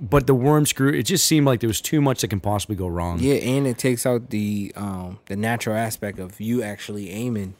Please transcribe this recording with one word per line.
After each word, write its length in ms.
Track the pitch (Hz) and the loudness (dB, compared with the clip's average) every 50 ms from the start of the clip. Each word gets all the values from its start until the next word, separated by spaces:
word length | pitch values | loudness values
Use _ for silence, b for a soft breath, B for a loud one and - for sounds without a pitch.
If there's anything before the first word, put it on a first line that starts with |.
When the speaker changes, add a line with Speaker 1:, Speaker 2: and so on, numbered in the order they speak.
Speaker 1:
But 280 | 147 98 143 143 127 139 | -2 0 2 2 4 4
the 60 | 135 | 4
worm 300 | 120 123 143 151 151 151 | 4 4 4 4 4 4
screw, 260 | - - - 135 139 | 2 2 2 2 2
it 120 | 156 - 110 | 2 2 0
just 240 | - 165 151 - | 0 0 2 2
seemed 180 | - 160 151 143 | 4 4 6 6
like 140 | 139 127 110 | 4 4 4
there 80 | - 113 | 2 0
was 120 | 101 - | 0 -2
too 200 | - - 160 151 | -2 0 2 2
much 200 | 143 135 123 - | 4 2 2 0
that 80 | - 90 | -2 -2
can 100 | 107 95 | -2 -2
possibly 380 | - 101 104 101 - - 104 | 0 0 -2 -2 -2 -4 -4
go 100 | 87 92 | -4 -4
wrong. 320 | 90 85 85 87 87 87 87 | -4 -2 -2 -2 -2 0 0
Speaker 2:
Yeah, 160 | 123 139 139 | 2 2 2
and 320 | - - 123 131 139 139 | 2 2 0 0 2 2
it 120 | 131 117 - | 0 0 0
takes 280 | - 131 123 113 - | 0 0 0 2 2
out 240 | 131 123 117 120 - | 0 0 0 -2 -2
the, 420 | 110 107 104 104 104 101 98 - - | -4 -2 -2 0 -2 -2 -4 -6 -8
um, 420 | - 104 101 95 90 90 90 95 - - | -8 -6 -6 -6 -6 -8 -10 -12 -14 -12
the 80 | - 98 | -8 -6
natural 400 | 101 107 113 117 113 - 113 107 | -2 0 0 0 0 -2 -2 -2
aspect 440 | 110 113 110 107 - 107 104 - 101 | 0 -2 -2 -4 -6 -8 -8 -8 -8
of 200 | 92 90 101 - | -10 -12 -10 -8
you 220 | 104 113 120 123 110 | -4 -2 -2 -2 -2
actually 480 | 104 101 - - - 104 104 101 87 | -4 -6 -10 -10 -10 -10 -10 -10 -8
aiming. 440 | 95 107 123 127 117 104 98 92 90 - | -8 -6 -4 -4 -4 -4 -4 -6 -10 -14